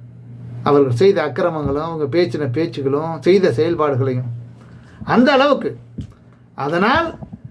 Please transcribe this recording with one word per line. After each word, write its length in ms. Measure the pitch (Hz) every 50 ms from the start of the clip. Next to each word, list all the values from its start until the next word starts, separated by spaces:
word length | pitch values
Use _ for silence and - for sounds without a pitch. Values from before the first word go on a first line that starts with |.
| - - - - - - - - - - - - - 151
அவர்கள் 320 | 143 143 139 131 120 117 185
செய்த 160 | 196 196 170 151
அக்கிரமங்களும், 640 | 147 127 - 180 175 165 156 147 139 139 147 156 165
அவங்க 180 | 165 156 151 135 117
பேச்சின 320 | 170 180 175 - 156 147 127 120
பேச்சுகளும், 560 | 156 160 156 - 143 139 135 135 143 156 160 165 151 127
செய்த 240 | 175 185 202 190 170
செயல்பாடுகளையும் 800 | 127 127 156 165 170 - 151 147 139 123 120 - 127 127 127 123 - - - - - - - - - - - - - - - - 151
அந்த 140 | 208 254 294 285
அளவுக்கு. 380 | 254 277 294 269 - - 147 - - - - - - - - - - - - - - _ _ _
அதனால் 540 | - 135 147 160 175 190 220 269 320 330 320 - - - - - - - -